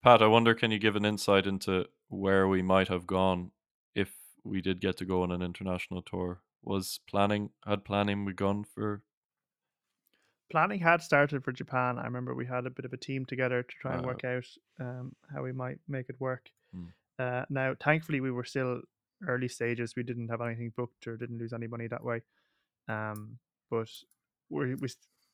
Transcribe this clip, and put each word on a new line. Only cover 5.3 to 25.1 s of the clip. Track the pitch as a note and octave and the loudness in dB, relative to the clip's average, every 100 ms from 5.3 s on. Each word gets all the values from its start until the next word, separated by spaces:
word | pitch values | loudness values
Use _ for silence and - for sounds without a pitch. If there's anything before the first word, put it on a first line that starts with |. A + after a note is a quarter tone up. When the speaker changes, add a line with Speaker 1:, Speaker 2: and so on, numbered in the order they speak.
Speaker 1:
an | F2+ | -2
international | F2+ F2 F#2+ F2+ - F2+ | -4 -6 -4 -4 -6 -10
tour? | - F2+ F2+ F2+ _ _ | -8 -6 -6 -8 _ _
Was | - G2 F#2 - - | -4 -4 -4 -10 -4
planning, | G2+ G2+ G#2 G#2 _ - | 0 2 2 -4 _ -4
had | G#2 | -4
planning | - G2+ G2+ G2+ G2+ | -2 0 0 0 -4
begun | F#2 G2 G2+ | 0 0 0
for | G#2 - G#2+ G#2 _ _ _ _ _ _ _ _ _ _ _ _ _ _ _ | -4 -6 -6 -6 _ _ _ _ _ _ _ _ _ _ _ _ _ _ _
Speaker 2:
Planning | D#3+ F3+ G#3 | 2 2 4
had | E3 E3+ | 4 4
started | - C#3+ C#3+ C#3+ | 4 4 4 2
for | B2+ | -4
Japan. | B2+ - C3 B2 A#2+ | -6 -4 0 0 -2
I | A#2+ | -4
remember | B2 B2+ B2+ | -6 -6 -6
we | B2 | -4
had | B2+ B2+ | -4 -6
a | |
bit | B2 C3 | -8 -12
of | |
a | B2+ | -10
team | - C3+ C3 | -6 -6 -4
together | B2+ B2+ B2 | -2 0 0
to | B2 - | -4 -10
try | C3 - | -6 -4
and | |
Speaker 1:
Uh, | B2+ | -4
Speaker 2:
work | B2 | -6
out, | B2+ B2+ B2 - _ - | -4 -6 -6 -20 _ -12
um, | B2+ B2 C3 C3 _ | -10 -10 -12 -16 _
how | C#3 | -8
we | C3 | -8
might | B2+ B2+ - - | -6 -8 -10 -8
make | C#3 B2 | -8 -8
it | B2+ | -8
work. | C3 B2+ - _ _ | -6 -6 -10 _ _
Speaker 1:
Hmm. | F2+ E2+ - _ - | -14 -14 -18 _ -8
Speaker 2:
Uh, | B2+ B2 C3+ | -4 -4 -4
now, | C#3 C3 C3+ | -2 -2 -2
thankfully, | C#3+ D#3 D#3+ D3 | 0 0 0 -2
we | C3 | -2
were | B2 | -4
still | A#2+ C3+ B2+ B2 - _ _ _ F#3 | -4 -4 -2 -4 -8 _ _ _ -4
early | B2+ B2+ | -2 -2
stages. | - A#2 A#2+ A#2 - | -2 -2 -2 -4 -4
We | |
didn't | A#2+ A#2+ A2+ | -6 -6 -6
have | A#2 | -4
anything | A#2 A#2 A#2 G#2+ | -4 -6 -8 -6
booked | A#2+ _ - | -8 _ -12
or | A2+ | -10
didn't | A#2+ A#2 | -10 -8
lose | A#2 | -8
any | A#2 A#2 | -8 -8
money | A#2 A#2 | -8 -8
that | A#2 | -8
way. | A#2+ A#2 - _ _ _ _ _ - | -4 -6 -8 _ _ _ _ _ -8
Um, | G#2+ G#2+ G#2 G#2+ A#2+ _ _ _ | -6 -4 -8 -12 -18 _ _ _
but | A#2 A2+ - - _ _ _ _ | -4 -4 -12 -20 _ _ _ _
we, | C#3+ C#3 C3 | -4 -4 -4
we | C3 | -6
st-, | - _ | -10 _